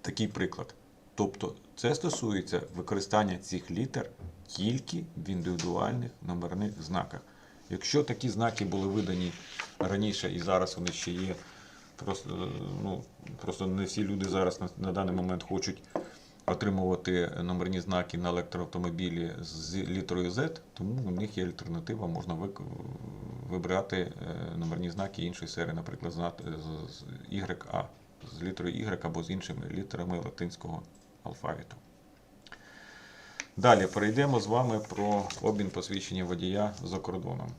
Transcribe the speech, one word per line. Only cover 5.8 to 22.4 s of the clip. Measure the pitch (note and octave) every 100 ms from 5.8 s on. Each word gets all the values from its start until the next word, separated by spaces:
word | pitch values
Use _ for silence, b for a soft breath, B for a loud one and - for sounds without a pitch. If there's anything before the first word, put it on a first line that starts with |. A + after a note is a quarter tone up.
| - B2 A#2+ -
номерних | - F2 E2+ F#2 G#2 D#2+
знаках. | D#2 F2+ F#2+ - - B B B -
Якщо | F2+ - D3
такі | C3+ A2+ B2+
знаки | G2+ A#2 A2
були | G2 G2 G2
видані | G2+ F2+ F#2 F2+ - B B B B
раніше | F#2 G2+ G#2 G2 F#2
і | F2+
зараз | E2+ F#2 - -
вони | F2
ще | - -
є, | F2 F#2+ F2 B B B B B -
просто, | - F#2+ -
е, | F2+ F#2 F#2 F#2 F#2
ну, | G2 F#2 - - - -
просто | - - F#2+
не | F#2+
всі | F#2+ -
люди | G2+ G2+ F#2+
зараз | F#2+ F#2 -
на, | F#2 -
на | F#2+
даний | F#2 F#2+
момент | F2+ F2+ F2+
хочуть | - F#2 - - B B B B B B -
отримувати | F2+ G#2 F#2+ F#2 F2+ - F2+ E2+ E2+
номерні | F2 F2+ F2+ F#2
знаки | F2+ F2+ F2 F2
на | F2
електроавтомобілі | F2 F2 F2 E2+ F2+ F2 E2 F#2 E2 E2 -
з | E2 D#2+ D#2+
літерою | F#2 F2+ F#2+ F2+ F2+ F2+
Z, | G2 D#3+ E3 -
тому | - F#2 B2+ A2
у |
них | F2+ G#2 G#2
є | F2+
альтернатива, | - - E2 E2 A2 F#2
можна | E2 E2+
вик-, | E2